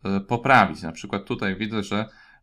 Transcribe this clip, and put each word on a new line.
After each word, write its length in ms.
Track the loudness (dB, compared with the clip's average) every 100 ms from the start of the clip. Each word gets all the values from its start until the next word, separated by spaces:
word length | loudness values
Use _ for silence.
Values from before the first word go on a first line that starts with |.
e, 160 | -4 -2
poprawić. 640 | -2 -2 6 6 6 2
Na 100 | -10
przykład 340 | -10 -8 -8 -6
tutaj 300 | -6 -4 -4
widzę, 280 | -4 -4
że 260 | -4 -4 -4 -10 -20 _